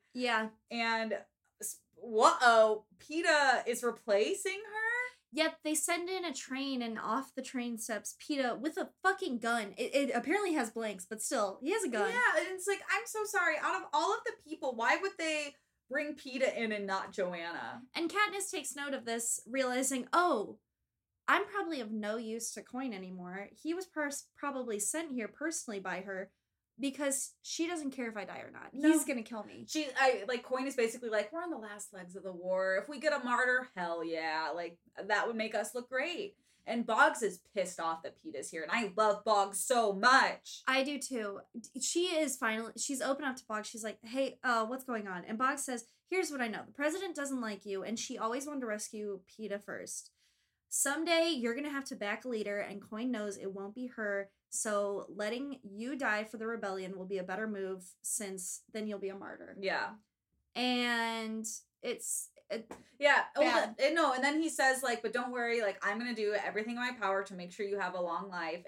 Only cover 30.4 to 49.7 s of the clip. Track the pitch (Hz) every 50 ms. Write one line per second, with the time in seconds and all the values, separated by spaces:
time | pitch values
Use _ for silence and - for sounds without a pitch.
30.4 | - - 254 254 269 277 - 247 226 226 226 233 247 220 220 208 208 - 320 339
31.4 | 359 339 294 226 214 208 208 208 - - 202 180 180 180 180 196 196 190 185 175
32.4 | 180 185 185 185 190 190 190 196 285 294 294 240 302 302 285 277 247 247 240 247
33.4 | 254 254 247 254 254 - - 185 175 170 170 165 165 165 165 160 160 156 156 160
34.4 | 160 147 156 175 175 170 175 - _ _ _ - 190 202 208 196 202 226 233 220
35.4 | 220 220 226 208 220 - - 247 240 - 262 262 294 349 339 240 147 - - _
36.4 | _ _ _ _ - - 233 240 226 233 220 262 294 311 294 254 226 180 180 -
37.4 | _ _ - 196 180 180 - 165 165 165 165 - - 131 - _ - 156 147 135
38.4 | 151 - 175 160 156 170 208 240 220 190 180 214 220 214 202 190 - 226 208 202
39.4 | 196 196 - - - - 254 240 226 202 190 190 226 247 269 254 208 170 - -
40.4 | - - - - - 269 262 269 269 294 285 277 - - 262 226 214 202 196 -
41.4 | - _ - 233 214 - - 247 - - - 339 359 359 330 311 311 262 262 -
42.4 | 247 220 220 220 226 220 - 233 - - 277 247 - 262 277 285 302 262 254 -
43.4 | - - 214 214 208 - - 214 220 214 208 - - 220 247 269 269 247 262 -
44.4 | - 254 233 226 220 220 254 254 - 262 233 214 202 196 180 175 - - 226 220
45.4 | 262 269 294 277 - 269 247 233 - - _ _ _ - 349 381 339 302 294 254
46.4 | 240 220 196 151 - - - 277 285 302 330 370 392 359 311 285 285 277 269 254
47.4 | 226 214 202 196 - 208 196 190 - 208 233 - - - 247 190 220 226 240 285
48.4 | 277 302 294 269 247 220 214 214 - - 226 214 208 202 196 185 - - - -
49.4 | 220 196 202 208 - -